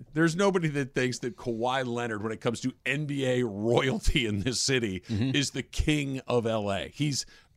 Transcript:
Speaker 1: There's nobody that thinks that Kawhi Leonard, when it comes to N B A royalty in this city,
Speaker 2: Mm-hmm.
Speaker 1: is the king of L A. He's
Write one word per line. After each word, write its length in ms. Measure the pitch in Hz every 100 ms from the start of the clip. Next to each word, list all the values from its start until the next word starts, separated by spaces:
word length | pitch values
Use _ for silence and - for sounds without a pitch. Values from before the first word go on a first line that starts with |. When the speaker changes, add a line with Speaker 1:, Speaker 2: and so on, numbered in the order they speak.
| -
Speaker 1:
There's 220 | 151 165 170
nobody 320 | 202 185 160
that 260 | 143 131
thinks 240 | 143 127 120
that 160 | 127 -
Kawhi 480 | 123 113 123 135
Leonard, 380 | 123 120 117 107
when 80 | 110
it 80 | 110
comes 200 | 123 113
to 120 | 127 - 127
N 200 | 143 143
B 180 | 139 127
A 180 | 127
royalty 840 | 120 101 113 120 131 214 - 147 110
in 140 | 104
this 200 | 127 113
city, 400 | - 131 113 92 -
Speaker 2:
Mm-hmm. 260 | 104 131
Speaker 1:
is 160 | 139 131
the 140 | 139
king 560 | - - - 151 139 135 -
of 180 | 120 113
L 240 | 110 101
A. 180 | 98 78
He's 320 | - 156 123 - - -